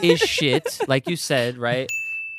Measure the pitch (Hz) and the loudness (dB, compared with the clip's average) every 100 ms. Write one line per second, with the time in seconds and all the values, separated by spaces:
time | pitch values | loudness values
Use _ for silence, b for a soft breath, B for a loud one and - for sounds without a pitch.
0 | 175 165 - - 143 135 480 - 381 135 | 4 4 2 0 2 2 0 -4 0 0
1 | - 170 - 135 120 123 120 123 135 - | 0 -4 0 0 0 -2 -2 0 -2 -6
2 | - - - | -8 -8 -10